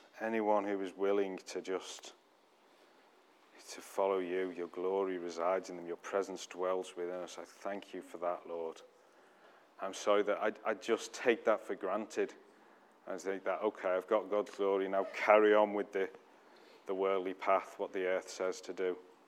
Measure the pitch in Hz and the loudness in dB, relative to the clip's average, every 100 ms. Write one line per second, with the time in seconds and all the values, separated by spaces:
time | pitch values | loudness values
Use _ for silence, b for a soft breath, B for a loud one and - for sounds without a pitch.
0 | - - 110 113 104 104 98 98 95 90 | -18 -6 -2 2 4 2 2 -2 -4 -2
1 | 98 101 98 92 - 92 87 92 - - | 2 2 0 -4 -8 -8 -4 -4 -6 -14
2 | - - _ _ _ _ _ b b b | -16 -20 _ _ _ _ _ b b b
3 | b b b _ _ - - - - - | b b b _ _ -20 -18 -16 -6 2
4 | 98 95 90 92 92 85 85 90 90 98 | 2 2 0 0 -2 -4 -8 -4 0 2
5 | 95 90 85 82 87 95 87 87 85 85 | 0 -2 -6 -2 0 0 -2 -8 -8 -10
6 | - 101 92 90 - 90 90 92 92 90 | -4 -2 -2 -6 -10 -4 -2 -2 -4 -6
7 | 87 90 85 - 85 - 98 101 - 92 | -6 -6 -8 -12 -16 -12 -8 -8 -10 -12
8 | 87 87 87 87 82 85 82 80 - _ | -12 -6 -4 -4 -6 -8 -6 -10 -18 _
9 | B B B B B B B B 98 90 | B B B B B B B B -8 -2
10 | 107 104 101 87 107 110 - 107 - 110 | 2 4 4 0 0 -2 -4 -4 0 -2
11 | - - 127 110 117 107 - 98 95 104 | -2 -2 2 2 4 0 0 -6 -2 -2
12 | 107 - 98 - - B B B B B | -2 -2 -2 -4 -20 B B B B B
13 | - 95 92 98 95 90 107 - 95 92 | -10 -8 -4 -4 -2 -2 -2 -2 0 0
14 | - 107 90 104 95 - 98 98 95 98 | 2 0 2 -2 -2 0 2 2 2 0
15 | 95 - - 107 107 107 107 101 95 98 | 0 2 8 8 10 8 6 2 -2 -2
16 | 95 - - B B B B B - 95 | -4 -6 -20 B B B B B -6 0
17 | 95 98 92 92 - 95 - - 95 95 | 2 2 -2 -2 2 2 2 -6 -6 -2
18 | 92 92 - - 92 90 - 90 92 87 | 0 0 -2 -4 -4 -4 -8 -4 -2 -2
19 | - - | -8 -20